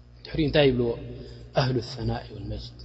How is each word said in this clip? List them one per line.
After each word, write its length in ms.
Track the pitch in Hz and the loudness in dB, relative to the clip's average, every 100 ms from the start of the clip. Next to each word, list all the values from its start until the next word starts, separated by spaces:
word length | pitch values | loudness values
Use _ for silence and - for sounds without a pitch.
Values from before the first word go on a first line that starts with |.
| - - | -20 -20
ድሕሪኡ 240 | - 156 | -8 0
እንታይ 220 | 147 151 143 | 2 6 6
ይብልዎ? 240 | 123 120 117 - - - - - | 6 2 0 -8 -12 -14 -16 -4
ኣህሉ 220 | - 131 123 | 0 2 2
ሰናኢ 420 | - 120 113 117 - | -2 -4 -2 -2 -6
ወልመጅድ፣ 480 | 98 98 101 - - | -12 -8 -8 -10 -14